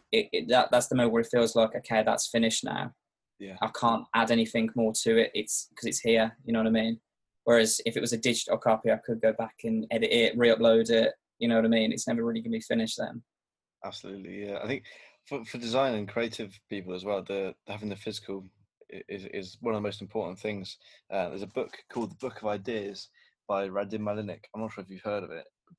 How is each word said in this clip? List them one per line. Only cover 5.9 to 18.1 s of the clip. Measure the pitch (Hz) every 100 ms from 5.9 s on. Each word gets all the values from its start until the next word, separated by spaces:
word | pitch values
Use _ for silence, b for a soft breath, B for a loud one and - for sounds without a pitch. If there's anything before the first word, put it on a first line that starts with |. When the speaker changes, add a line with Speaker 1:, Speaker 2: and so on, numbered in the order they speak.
| -
Speaker 1:
here, | 117 113 113 -
you | 117
know | 113
what | 110
I |
mean? | 113 113 113 _ _ _ _
Whereas | - 117 110 - 113
if | -
it |
was | 117
a | 113
digital | 123 117 - 113
copy, | 117 110 113
I | 107
could | - 113
go | 113
back | 107 110 -
and | 113 110 107
edit | 117 110
it, | 117 113 120
re-upload | 120 110 113 113 113
it, | 113 113 - _ -
you | 117
know | 113
what |
I | 113
mean? | 113 220
It's | - -
never | 117
really | - 113
gonna | 117 110
be |
finished | - 117 110 -
then. | 110 120 - _ _ _ _ _
Speaker 2:
Absolutely, | 98 - 95 98 92 98
yeah. | 101 101
I | 110
think | 139 - B B B -
for, | 139
for | 113 123
design | 117 127 135
and | 110 101
creative | 117 117 117 104 - -
people | 101 90
as | 90
well, | 98 101
the, | 90 98 95 - -
having | 104 107
the | 98
physical | 113